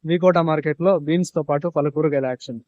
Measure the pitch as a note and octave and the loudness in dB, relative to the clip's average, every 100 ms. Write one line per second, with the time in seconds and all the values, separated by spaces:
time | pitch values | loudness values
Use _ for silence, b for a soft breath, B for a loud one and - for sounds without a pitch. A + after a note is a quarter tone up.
0 | D#3+ E3+ F#3 F3 E3 D#3 D3+ D3+ F3 F#3 | -2 2 4 4 2 0 -2 -2 0 0
1 | D3 E3+ F3+ E3+ D3+ D3 E3+ D#3 D3 C#3+ | 0 0 0 -4 -2 -2 -2 -2 -2 -2
2 | D#3 C#3 C3 B2+ - A#2 | -2 0 -4 -6 -10 -14